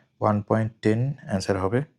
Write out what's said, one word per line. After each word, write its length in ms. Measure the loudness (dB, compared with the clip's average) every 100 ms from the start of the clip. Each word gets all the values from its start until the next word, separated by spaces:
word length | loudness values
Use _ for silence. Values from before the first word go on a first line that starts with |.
| _ _
ওয়ান 220 | 0 0
পয়েন্ট 300 | 0 0 0 0
টেন 320 | 0 2 -2 -6
অ্যান্সার 360 | -6 -4 -2 0
হবে 240 | 0 -2 -4